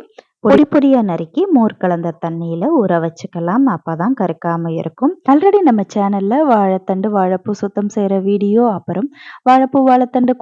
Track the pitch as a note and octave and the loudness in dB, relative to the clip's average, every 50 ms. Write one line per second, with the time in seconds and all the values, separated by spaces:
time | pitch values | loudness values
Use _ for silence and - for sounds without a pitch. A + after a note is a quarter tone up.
0 | - _ _ - - _ _ _ - - C#4 D4 D4 D4 - D4+ C4+ C#4 C4 B3 | 0 _ _ -20 -20 _ _ _ 0 2 4 4 4 4 2 2 2 4 2 2
1 | A3 G3 E3 E3 E3 D#3+ - C#4+ F#4+ G4+ E4+ B3 A3+ G#3 - - - F3+ F3 E3+ | 2 0 -2 -4 -6 -6 -4 -4 -2 2 2 2 2 2 -2 -2 -4 -2 -2 -2
2 | E3 E3+ E3 - - E3+ E3 E3 E3+ E3 E3 E3+ F#3 C#4+ E4+ C#4+ G#3 F#3 F3 E3+ | -4 -6 -8 -8 -8 -8 -8 -6 -6 -6 -6 -4 -2 0 0 0 0 2 0 0
3 | D#3+ E3 D#3+ - - - - F3 E3+ E3+ F#3+ B3+ C#4 B3+ F#3 E3 - E3 E3 D#3 | -2 -4 -6 -8 -14 -12 -10 -6 -4 -2 0 0 0 0 0 -2 -4 -6 -4 -2
4 | F3 A#3 C4+ - G3 E3+ D#3+ - - E3+ E3+ E3 E3+ E3 D#3+ E3 E3 D#3+ - - | -2 -2 -2 -2 -2 -4 -4 -4 -4 -4 -4 -4 -4 -4 -6 -6 -6 -8 -6 -4
5 | A#3+ D4 F#4 - _ - C#4 D4+ F4 G4+ G4 G4+ F#4 C#4+ A#3 G#3 F#3+ - - G#3+ | -2 -2 -2 -2 _ 2 2 4 4 4 2 4 4 2 2 2 0 -2 -2 -2
6 | G3 G3 G3+ G3 G3 G3 A#3 C#4+ D#4+ C#4+ A#3+ G#3 G3 F#3+ F#3 F#3 F#3 - F#3+ F#3+ | -2 -2 -2 -2 -2 0 0 0 2 2 2 2 2 2 0 -2 -2 -4 -4 -4
7 | F#3+ G#3+ G#3 G3 F#3 F#3 F#3 F#3 - - G#3 - - G3+ - G3+ G#3 G3+ - G#3+ | -2 -2 0 0 0 0 -2 -4 -4 -6 -8 -6 -6 -8 -6 -4 -6 -4 -4 -2
8 | G3+ G3 G3 G3 F#3+ G3 G3+ G3+ G3+ G3+ G#3 A3+ A#3+ A#3+ G3+ E3 - - F3 F#3 | -2 -2 -2 -2 -2 0 -2 0 0 0 0 2 2 0 0 -4 -6 -8 -6 -6
9 | A#3 D4 - - - - - - - B3+ B3+ C4 C4 C4 C4+ C#4 C4 C4 B3+ B3+ | -6 -8 -8 -12 -20 -20 -18 -4 2 4 4 4 4 2 0 2 2 4 4 2
10 | B3+ B3 - B3+ B3 A#3+ B3+ B3+ | 2 0 -2 -2 0 0 0 0